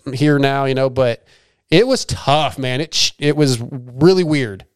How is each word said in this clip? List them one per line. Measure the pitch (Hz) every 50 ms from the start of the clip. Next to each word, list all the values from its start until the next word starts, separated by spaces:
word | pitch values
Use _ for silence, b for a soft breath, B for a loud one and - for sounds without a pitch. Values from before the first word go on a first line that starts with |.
| - 139 131
here | 120 147 151 147 139
now, | 139 135 139 139 135
you | 135 131
know, | 131 135 135
but | 131 131 131 120 113 - _ _ _ _ _ _ _ _ _ -
it | 156 180 240
was | 262 262 - -
tough, | - - - - 135 143 156 151 127 -
man. | - 135 127 127 135
It | 160 - -
sh-, | - - - -
it | - 143 147 147
was | 151 151 135 127 113
really | 117 - 147 127 123 123 123 131 151 180 190 185 180
weird. | 151 151 143 127 107 98 92 - _ _